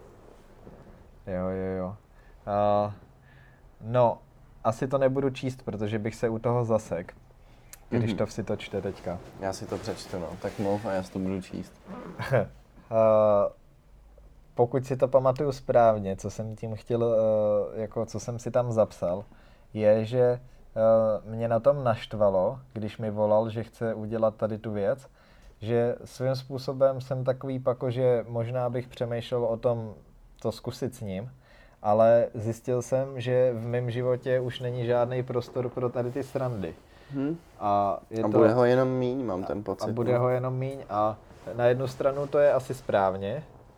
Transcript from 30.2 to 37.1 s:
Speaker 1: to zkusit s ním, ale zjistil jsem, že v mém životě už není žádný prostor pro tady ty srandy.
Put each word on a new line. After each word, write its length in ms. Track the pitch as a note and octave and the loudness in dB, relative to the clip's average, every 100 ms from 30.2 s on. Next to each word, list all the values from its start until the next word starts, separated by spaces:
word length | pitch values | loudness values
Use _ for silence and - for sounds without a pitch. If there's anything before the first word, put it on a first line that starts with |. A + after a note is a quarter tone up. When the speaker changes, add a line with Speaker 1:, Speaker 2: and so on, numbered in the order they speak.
| - - | -20 -8
Speaker 1:
to 100 | A2+ | -6
zkusit 440 | - B2 - B2+ | -6 -8 -6 -6
s 60 | - | -6
ním, 300 | G#2+ F#2+ B2+ - _ - - - | -8 -8 -8 -14 _ -20 -20 -4
ale 460 | G#2 G#2+ A2+ A#2 A#2 | 2 6 8 6 4
zjistil 480 | A#2 G#2+ A#2 - B2 | -2 -6 -4 -2 -2
jsem, 400 | A#2 C3 C3+ C3+ | 0 -2 -2 -6
že 320 | A#2+ B2+ B2+ | 0 2 2
v 140 | A2+ A#2 | 0 -2
mém 240 | A#2+ B2 | -2 -2
životě 480 | A#2+ B2+ B2 C3 B2+ | -2 0 0 0 0
už 200 | B2+ A#2+ | -2 -6
není 260 | B2 B2 | -6 -2
žádný 380 | A#2 A#2+ A#2+ B2+ | 0 2 2 -2
prostor 460 | B2+ B2 - C3 B2 | -2 -4 -4 -4 -4
pro 200 | C3 B2 | -2 -4
tady 220 | B2 A#2+ | -2 -4
ty 120 | C3+ | -4
srandy. 520 | C3 C3+ B2+ A2+ E2 - - - - | -4 -4 -4 -4 -8 -10 -20 -20 -10